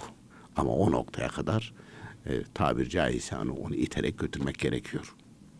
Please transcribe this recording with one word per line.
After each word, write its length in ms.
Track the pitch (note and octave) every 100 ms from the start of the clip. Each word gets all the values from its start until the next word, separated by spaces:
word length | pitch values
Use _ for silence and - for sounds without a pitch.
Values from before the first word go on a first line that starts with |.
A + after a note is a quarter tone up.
| - - - - - -
Ama 160 | C#2
o 200 | B1+ G2+
noktaya 360 | B1 - - B1+
kadar, 460 | - - A2 A2 - - - - - -
e, 180 | C2 -
tabir 360 | - D2+ A#1+ B1+
caizse 480 | F2 C2+ B1 - A#1+
onu, 160 | A1
onu 220 | C2+ G#2 -
iterek 440 | - - - -
götürmek 400 | D2+ - C#2 -
gerekiyor. 560 | C2 B1 - - - - - - -